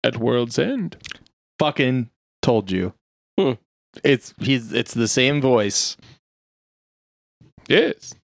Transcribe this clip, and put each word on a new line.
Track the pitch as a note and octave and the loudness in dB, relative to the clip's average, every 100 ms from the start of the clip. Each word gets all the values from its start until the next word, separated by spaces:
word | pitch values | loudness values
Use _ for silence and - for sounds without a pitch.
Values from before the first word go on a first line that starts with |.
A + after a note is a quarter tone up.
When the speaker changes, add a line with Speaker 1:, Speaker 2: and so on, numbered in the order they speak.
Speaker 1:
at | A#2+ A#2 | -2 -2
World's | A#2 A#2+ A#2+ - | 0 0 0 -2
End. | F#3 C4+ F3 - - - _ _ _ - | -2 -2 -6 -10 -20 -20 _ _ _ -2
Speaker 2:
Fucking | D3+ - C3 C3 A2+ _ _ _ | -2 0 0 0 -4 _ _ _
told | - A2+ F#2+ | 2 2 0
you. | F#2 F#2 - _ _ _ - | -4 -4 -8 _ _ _ 0
Speaker 3:
Hmm. | F#3 A#2 _ _ _ - | 0 -2 _ _ _ -2
Speaker 2:
It's, | C#3+ C3 - - | 0 0 -2 -8
he's, | A2 C3+ A2+ | -2 -2 -2
it's | A2+ B2 | -4 -2
the | A#2+ A2+ | -2 0
same | - B2+ D3 | 2 2 2
voice. | C3 A#2+ G#2 - - - - - _ _ _ _ _ _ _ _ _ _ _ _ _ - - | 2 2 2 -2 -4 -8 -20 -20 _ _ _ _ _ _ _ _ _ _ _ _ _ -20 0
Speaker 1:
Yes. | D#3 D#4+ - - - | 2 2 -4 -14 -20